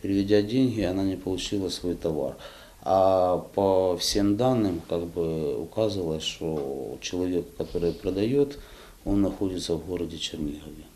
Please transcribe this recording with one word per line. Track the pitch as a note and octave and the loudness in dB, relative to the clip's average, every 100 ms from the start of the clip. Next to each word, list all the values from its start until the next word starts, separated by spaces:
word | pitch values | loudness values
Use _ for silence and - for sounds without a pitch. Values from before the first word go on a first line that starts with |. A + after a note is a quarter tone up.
переведя | G2 G2 G2 G#2 | 2 0 4 4
деньги, | G#2 B2+ C3 G#2+ | 4 2 2 2
она | F2+ F#2+ | 0 0
не | G2 F#2 | 0 -2
получила | F#2 F#2 - G2+ F#2 | -4 -4 -2 -2 -2
свой | - F2 E2+ | -4 -4 -2
товар. | E2 D#2 C2+ C2 - - - - | -2 -2 -4 -6 -16 -18 -20 -8
А | - F#2+ F#2+ F#2+ F#2 F2 - | 2 6 6 6 4 2 0
по | - G2 F#2+ F#2 F2 | 0 4 4 4 0
всем | - G#2 G2+ G2+ | 0 2 2 2
данным, | B2+ B2 G2+ E2 - | 2 4 2 -2 -4
как | E2+ E2+ | -4 -2
бы, | F2 E2 D#2+ D2+ - | -2 -2 0 -2 -4
указывалось, | E2 G#2+ A2 G2 E2+ D#2 | -4 -2 0 0 -2 -2
что | - - E2 D#2 C#2 C2+ A#1+ C2+ | -4 -4 -4 -2 -4 -6 -8 -8
человек, | - F2+ F2+ F2 E2 - | -6 -2 0 0 -2 -8
который | D#2+ E2+ E2+ | -6 0 0
продает, | E2 F#2+ F#2 A2 C#3 C#3 - - - - - | 0 -4 0 2 4 2 -2 -16 -20 -20 -12
он | - G2+ | 0 2
находится | F#2+ - G2 F#2 - E2 | 2 0 -2 -2 -2 -4
в | E2+ | -2
городе | F2 E2 D#2+ | -6 -6 -6
Чернигове. | - E2 D2 D2 D2+ D2+ D#2 | -8 -6 -6 -6 -14 -18 -20